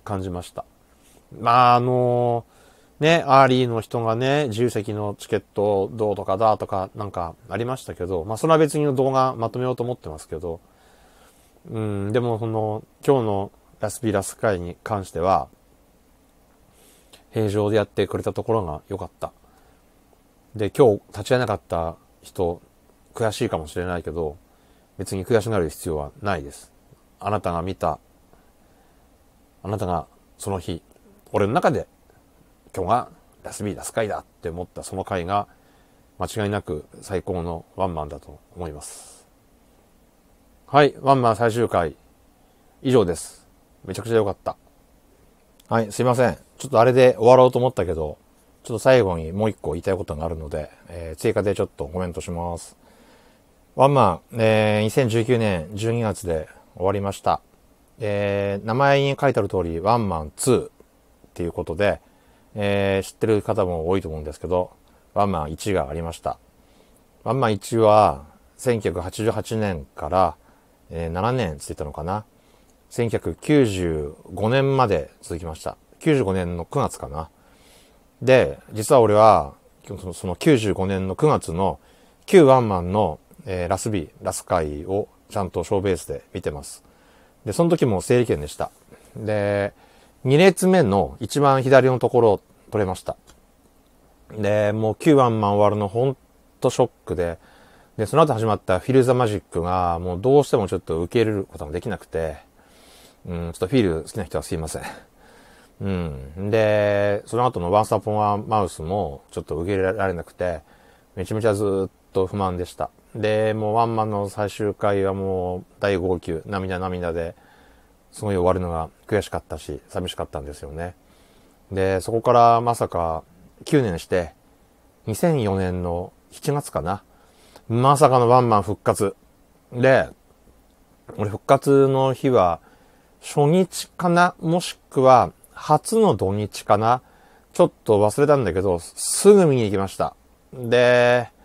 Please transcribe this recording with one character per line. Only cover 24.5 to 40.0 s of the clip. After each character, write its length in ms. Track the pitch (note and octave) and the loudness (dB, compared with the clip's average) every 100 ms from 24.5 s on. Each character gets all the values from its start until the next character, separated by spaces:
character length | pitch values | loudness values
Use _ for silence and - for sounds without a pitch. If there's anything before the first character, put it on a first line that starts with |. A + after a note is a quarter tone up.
| _ _ _ _ - | _ _ _ _ -14
別 180 | F#2+ G2 | -10 -8
に 100 | F#2 | 0
悔 140 | A#2 | 0
し 100 | G#2+ | 0
が 80 | G#2 | -2
る 120 | D#2+ | -4
必 180 | - F2+ | -6 -6
要 80 | D2+ | -6
は 160 | C#2+ - | -6 -8
な 140 | G2+ F2 | -6 -6
い 80 | |
で 80 | C#2 | -8
す。 220 | - - _ _ _ _ - | -18 -20 _ _ _ _ -10
あ 100 | F#2+ | -6
な 80 | G#2 | -4
た 140 | F#2 | -4
が 80 | E2+ | -4
見 140 | F2 F2+ | -6 -4
た、 240 | E2+ D2 _ _ _ _ _ _ _ _ _ _ _ _ _ _ _ _ | -4 -4 _ _ _ _ _ _ _ _ _ _ _ _ _ _ _ _
あ 40 | F#2+ | -8
な 80 | G#2 | -6
た 80 | F#2 | -4
が 220 | E2+ - _ _ - | -4 -6 _ _ -14
そ 140 | - | -8
の 80 | F#2+ | -8
日、 220 | - E2 _ _ _ _ _ | -6 -10 _ _ _ _ _
俺 160 | G#2 G2+ | -2 0
の 60 | |
中 180 | D3 G3 | 0 0
で、 160 | A2+ - _ _ _ _ _ _ _ _ - | -2 -6 _ _ _ _ _ _ _ _ -6
今 100 | F2+ | -2
日 40 | |
が 200 | A#2+ - - _ _ | -2 -2 -16 _ _
ラ 80 | - | -16
ス 120 | - | -10
ビ 100 | G#2 | -8
ー 40 | F2 | -8
ラ 60 | |
ス 100 | - | -8
会 140 | - G#2+ | -6 -4
だ 120 | D2+ | -6
っ 60 | - _ | -12 _
て 80 | F2 | -12
思 140 | E2 | -10
っ 40 | F2+ | -12
た 160 | - | -14
そ 120 | - F#2+ | -12 -10
の 80 | |
回 220 | F#2+ F#2+ E2+ | -6 -4 -2
が、 220 | G2+ G#2 _ _ _ _ _ _ - | -4 -4 _ _ _ _ _ _ -10
間 280 | G2+ A2 G2+ | -8 -4 -4
違 20 | |
い 20 | |
な 120 | G#2 | -4
く 240 | F#2 D2+ - - | -6 -10 -10 -20
最 200 | - F#2 | -8 -8
高 200 | F2+ F2+ | -4 -6
の 220 | E2+ E2 - - | -6 -8 -12 -6
ワ 100 | F#2 | -6
ン 100 | D#2+ | -4
マ 80 | |
ン 60 | D2+ | -8
だ 100 | C#2+ | -12
と 200 | - C#2+ _ F2 | -20 -20 _ -14
思 120 | E2+ | -12
い 40 | |
ま 100 | D2 | -12
す。 460 | - - - - _ _ _ _ _ _ _ _ | -18 -20 -20 -20 _ _ _ _ _ _ _ _